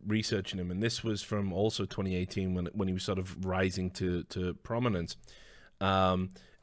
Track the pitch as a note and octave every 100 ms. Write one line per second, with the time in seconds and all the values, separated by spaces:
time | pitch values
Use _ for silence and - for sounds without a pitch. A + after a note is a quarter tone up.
0 | G2+ G#2+ G#2+ G#2+ F2+ F#2+ F2+ F2+ A2+ -
1 | A2+ G#2 - G#2 G2 F2+ G#2+ - F#2+ -
2 | F#2+ F2+ F#2 - F#2+ F2+ F2 G#2 F#2+ F#2
3 | - F#2+ F#2 - F#2 F#2 F#2+ F#2+ F#2 -
4 | F#2 F2 - - F2+ - - A#2 B2 F#2+
5 | E2+ - - - - - - - G2 F#2+
6 | F#2 F#2 F#2 - - -